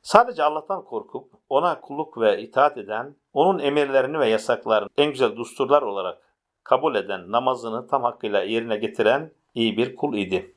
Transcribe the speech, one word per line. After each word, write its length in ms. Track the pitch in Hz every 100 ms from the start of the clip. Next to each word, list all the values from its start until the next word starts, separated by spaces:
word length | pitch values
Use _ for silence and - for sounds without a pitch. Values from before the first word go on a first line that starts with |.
Sadece 400 | - 208 247 170
Allah'tan 420 | 151 156 151 190
korkup 480 | - 113 - 127 - _ _
ona 320 | 135 170 156
kulluk 400 | - 147 151 117
ve 220 | 110 98
itaat 360 | 113 131 143 127
eden, 380 | 98 107 135 - _
onun 260 | 139 165 190
emirlerini 600 | 143 147 139 135 131 156
ve 100 | 120
yasaklarını 600 | 110 - 117 110 107 101 -
en 140 | 147
güzel 260 | 131 123 107
düsturlar 460 | 117 - 131 147
olarak 360 | 123 98 92 - _ _ _ _
kabul 300 | - 131 156
eden, 380 | 110 98 95 87
namazını 560 | 113 131 131 113 113 123
tam 140 | 139
hakkıyla 400 | 120 117 110 101
yerine 340 | 95 113 117 107
getiren 540 | 110 - 110 135 160 _ _
iyi 220 | 123 113 104
bir 200 | 123 -
kul 200 | 147 107
idi. 380 | 92 92 -